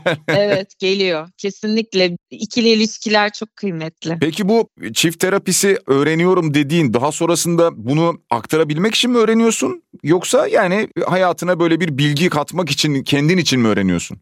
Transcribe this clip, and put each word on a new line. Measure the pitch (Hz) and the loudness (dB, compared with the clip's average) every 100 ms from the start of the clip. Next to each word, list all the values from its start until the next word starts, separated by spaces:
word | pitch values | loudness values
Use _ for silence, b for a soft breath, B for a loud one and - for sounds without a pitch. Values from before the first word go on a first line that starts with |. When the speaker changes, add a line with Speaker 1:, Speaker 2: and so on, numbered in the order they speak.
| 180 | -2
Speaker 1:
ben. | 160 - | -2 -2
<laughs> | 196 | 0
Speaker 2:
Evet, | 208 196 196 _ | 0 -2 -4 _
geliyor. | 190 196 190 160 165 - | -2 0 -2 -2 -6 -10
Kesinlikle. | 196 190 214 220 220 190 185 175 _ | -10 -6 -2 -2 -2 0 0 -2 _
İkili | - 220 247 226 | -14 -6 0 2
ilişkiler | 220 220 - 214 208 208 | 2 0 -4 -2 0 0
çok | - 220 - | -4 -14 -8
kıymetli. | 202 165 160 - 160 165 | -8 -6 -10 -10 -8 -2
Speaker 1:
Peki | 160 160 196 | -2 0 0
bu | 226 214 - 90 | 2 0 -8 -6
çift | 117 165 165 | -2 -2 0
terapisi | 185 196 196 175 196 190 - | 0 0 0 0 2 0 0
öğreniyorum | 135 147 160 180 185 160 | 2 2 2 2 2 2
dediğin, | 143 139 170 143 | 0 2 2 2
daha | 113 143 | 0 -2
sonrasında | - 165 170 170 170 170 123 107 | -2 0 0 0 2 2 0 -2
bunu | 151 170 - _ | 0 0 -2 _
aktarabilmek | 117 - 156 156 151 208 220 | -6 0 0 0 0 -2 0
için | 247 | 0
mi | 240 | 2
öğreniyorsun? | 220 226 233 220 - 359 _ - | 2 4 2 0 -4 -6 _ -8
Yoksa | 143 175 - 254 135 | 0 0 2 0 2
yani | - 185 196 214 - 175 | 0 2 0 -2 -6 -2
hayatına | 180 185 165 175 175 | 0 0 0 -2 0
böyle | 170 160 | 0 0
bir | 165 131 | 0 0
bilgi | 147 147 180 | 0 0 0
katmak | 147 - 160 175 | 0 -4 -4 -4
için, | 143 156 139 | -2 -2 -2
kendin | - 143 147 185 | -2 0 2 2
için | 156 131 | 2 2
mi | 113 | 2
öğreniyorsun? | 101 95 87 - - | 2 2 0 -4 -14